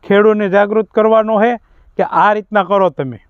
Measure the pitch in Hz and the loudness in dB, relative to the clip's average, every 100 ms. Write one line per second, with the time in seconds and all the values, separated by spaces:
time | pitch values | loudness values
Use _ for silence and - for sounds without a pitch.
0 | - 202 214 214 202 196 202 214 220 - | 0 2 2 0 0 0 0 -2 -2 0
1 | 214 220 214 220 226 240 _ _ _ - | 2 2 0 0 0 -2 _ _ _ -6
2 | 185 175 190 214 196 208 180 202 185 - | -4 0 0 0 -2 -2 0 0 0 -2
3 | 135 113 _ | -10 -10 _